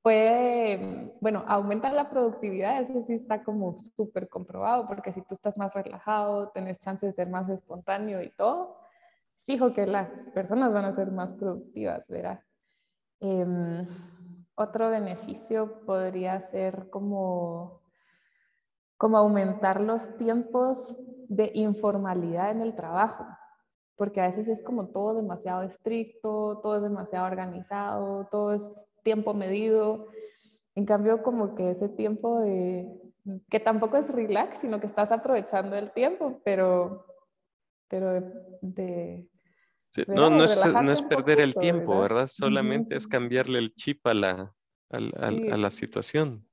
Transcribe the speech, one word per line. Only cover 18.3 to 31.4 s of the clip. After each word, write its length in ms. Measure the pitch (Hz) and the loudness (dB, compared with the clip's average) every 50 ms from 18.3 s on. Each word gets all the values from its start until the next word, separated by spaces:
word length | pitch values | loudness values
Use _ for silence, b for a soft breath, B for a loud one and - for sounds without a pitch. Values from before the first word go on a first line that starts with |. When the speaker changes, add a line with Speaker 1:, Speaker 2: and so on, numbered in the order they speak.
| _ _ _ _ _ _ _ _ _ _ _ _ _ | _ _ _ _ _ _ _ _ _ _ _ _ _
Speaker 1:
como 200 | _ - 220 220 | _ 2 4 6
aumentar 640 | 214 208 214 208 202 196 190 190 - - 190 190 196 | 6 6 6 6 2 2 0 -2 0 0 0 2 2
los 360 | 208 214 226 226 226 - - | 0 0 0 -2 -4 -8 -8
tiempos 800 | - 233 226 226 240 233 - - 247 254 254 262 254 - - 233 - - - - - - | -4 -2 0 0 0 -2 0 0 0 2 2 0 -4 -6 -12 -14 -16 -16 -18 -18 -18 -10
de 240 | - 208 196 214 208 - | -4 0 0 0 0 2
informalidad 960 | 220 214 208 202 214 214 208 202 196 196 190 180 180 170 170 170 170 185 208 | 0 0 0 0 2 0 0 0 0 -2 -2 -2 -2 -2 -2 -2 -2 -2 -2
en 100 | 220 226 | -2 -2
el 140 | 226 226 220 | -2 -4 -4
trabajo, 500 | 208 170 165 170 180 214 226 - - - - - - - - _ _ _ _ _ _ _ _ _ | -6 -8 -4 0 2 2 0 0 -10 -14 -16 -18 -20 -20 -20 _ _ _ _ _ _ _ _ _
porque 240 | - 202 202 202 196 | -4 -4 -2 0 0
a 60 | 180 | 0
veces 200 | 180 180 208 214 | 2 0 -2 -2
es 160 | 226 220 214 - | -2 -4 -4 -4
como 260 | - 247 226 190 - | -4 -4 -4 -4 -4
todo 260 | - 196 202 214 220 | -4 -2 -2 0 0
demasiado 480 | 226 214 190 175 175 - 185 180 185 190 | -2 -2 -4 -6 -6 -6 -4 -4 -4 -4
estricto, 960 | 190 185 _ _ 220 226 226 226 226 - - - 214 214 214 214 214 208 208 | -6 -10 _ _ -4 -2 -2 -4 -6 -10 -8 -6 -4 -2 -2 -2 -2 -4 -4
todo 160 | - 214 208 | -2 0 0
es 60 | 208 208 | 0 0
demasiado 420 | 208 208 190 185 - 190 180 185 | -2 -2 -4 -4 -4 -2 -2 -2
organizado, 1000 | 185 185 185 185 180 175 180 185 _ 202 202 202 202 208 208 196 196 196 196 196 202 | -2 -2 -4 -6 -6 -8 -12 -10 _ -6 -4 -4 -4 -4 -4 -4 -4 -4 -6 -6 -4
todo 220 | - 208 208 208 208 | -2 0 0 0 0
es 340 | 208 208 - - - - _ _ _ _ | -2 -4 -8 -16 -20 -20 _ _ _ _
tiempo 300 | 220 220 214 214 214 208 | 0 2 2 0 0 -2
medido. 760 | 208 196 185 190 214 220 220 220 220 214 214 214 220 B B B B B B B B B B B B _ _ _ | -2 -2 -2 -2 0 2 4 4 4 4 2 0 -4 B B B B B B B B B B B B _ _ _
En 100 | 196 202 | -4 2
cambio, 380 | 202 214 202 208 220 226 220 226 | 4 4 4 6 4 2 4 2
como 320 | 254 240 233 | 0 0 0